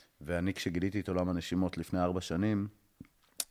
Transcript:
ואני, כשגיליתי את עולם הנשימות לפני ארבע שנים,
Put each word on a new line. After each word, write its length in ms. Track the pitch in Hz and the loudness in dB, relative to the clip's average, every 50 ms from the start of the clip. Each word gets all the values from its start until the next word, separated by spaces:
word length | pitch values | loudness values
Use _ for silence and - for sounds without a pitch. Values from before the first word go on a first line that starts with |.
| - _ _ _ | -20 _ _ _
ואני, 320 | 73 73 87 87 87 95 95 | -6 -2 -2 0 0 0 -2
כשגיליתי 460 | - - 98 85 87 87 98 95 107 | 0 -2 -2 0 2 0 0 0 -2
את 100 | 90 - | -2 0
עולם 200 | 90 90 90 90 | 0 2 2 2
הנשימות 480 | 90 85 82 - 87 92 92 87 - 85 | 0 -2 -2 0 0 2 2 2 0 -4
לפני 220 | 82 - - 90 | -4 -2 0 2
ארבע 220 | 90 90 90 92 | 2 2 2 0
שנים, 460 | 87 - 82 85 101 107 107 101 101 101 - _ _ _ _ _ - - _ _ _ _ _ _ - - | -2 -2 0 0 2 2 2 0 -2 -4 -8 _ _ _ _ _ -20 -20 _ _ _ _ _ _ -8 -4